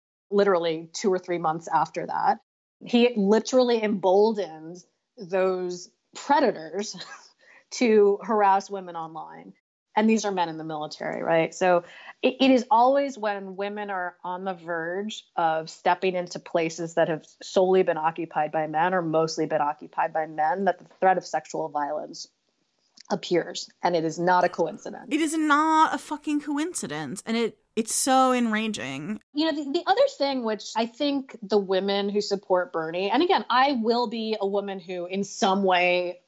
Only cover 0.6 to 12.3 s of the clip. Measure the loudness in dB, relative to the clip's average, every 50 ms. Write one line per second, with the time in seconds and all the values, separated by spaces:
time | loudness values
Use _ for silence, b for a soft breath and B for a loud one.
0.6 | 2 0 -4 -4 -6 -12 -10 -4 -2 0 0 0 -2 -4 -4 -2 -2 -2 -4 -4
1.6 | -4 -2 0 0 0 0 -4 -8 -8 -6 -6 -2 0 0 0 -2 _ _ _ _
2.6 | _ _ _ _ -8 0 2 4 4 4 4 2 2 4 4 4 2 2 2 4
3.6 | 4 4 2 0 0 0 -2 0 2 4 6 6 6 4 2 0 -4 -6 -8 -14
4.6 | -14 -14 -16 -16 -18 _ _ _ _ _ _ -18 -12 -4 -2 0 0 0 0 -2
5.6 | -4 -6 -8 -10 -12 -18 _ _ _ _ -18 -10 -2 0 2 4 4 2 0 -2
6.6 | -6 -10 -8 -8 -8 -8 -10 -14 -16 B B B B B B B B B B B
7.6 | B B -4 0 2 6 6 8 6 6 4 2 -2 -2 0 2 4 4 4 2
8.6 | 0 -4 -10 -12 -10 -10 -12 -12 -12 -12 -12 -14 -16 -16 -18 -20 -20 -20 -20 _
9.6 | _ _ _ _ _ _ -2 2 4 4 4 2 2 0 -2 0 -2 -2 -4 -6
10.6 | -8 -8 -8 -6 -8 -8 -10 -8 -8 -6 -6 -4 0 2 2 2 2 2 0 0
11.6 | 2 4 4 4 2 B B B B B B B 0 0